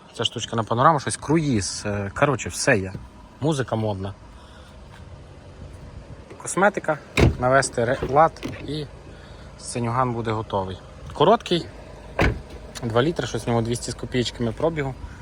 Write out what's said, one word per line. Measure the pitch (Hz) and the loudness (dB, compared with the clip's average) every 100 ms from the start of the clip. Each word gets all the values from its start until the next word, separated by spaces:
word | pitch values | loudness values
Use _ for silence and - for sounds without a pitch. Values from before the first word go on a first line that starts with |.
| - | -10
ця | - | -4
штучка | 117 120 - 117 | -4 -4 -4 -2
на | |
панораму, | 107 117 147 151 | 0 6 6 6
щось | - - | 2 -4
круїз. | - 160 147 113 95 - 104 | 2 2 4 2 0 -4 -4
Е, | 101 98 - | -4 -4 2
коротше, | 147 127 - | 2 2 -2
все | - - 117 | 0 4 4
є. | 92 - - - - - | 2 -8 -14 -18 -20 -2
Музика | 147 147 120 110 | 0 0 0 0
модна. | 107 98 98 98 - - - - - - - - - - - - - - - - - - - - - - | 0 -2 -6 -10 -16 -20 -20 -20 -20 -18 -18 -18 -18 -18 -18 -18 -18 -16 -16 -16 -16 -16 -16 -16 -16 -12
Косметика, | - - 202 - - 151 - - - - | -4 4 4 2 -2 -2 -2 4 4 6
навести | 127 135 135 - 117 | 4 4 4 0 0
ре-, | 131 123 | 0 2
лад | 139 160 - - - - | 6 6 4 -10 -8 -8
і | 151 143 - - - - - - - | -8 -8 -12 -18 -18 -18 -18 -18 -14
сценюган | - 123 120 120 127 | -6 -2 0 2 2
буде | 117 113 | 0 -2
готовий. | 110 107 101 92 95 - - - | -2 0 -2 -2 -6 -14 -16 -4
Короткий, | - 151 233 - 175 - - - - - - - - - - - - | 4 6 6 4 -2 -2 -12 -16 -16 -6 2 2 2 -8 -16 -14 -6
два | 120 113 | 0 2
літри, | 143 170 - | 2 0 -2
щось | 120 - | -4 0
в | |
ньому | 117 | 0
двісті | 113 120 - | 0 -2 -6
з | - | -8
копійками | - 131 117 - 117 | -4 0 0 0 -2
пробігу. | 107 156 160 135 135 - - | 0 0 0 -4 -6 -12 -12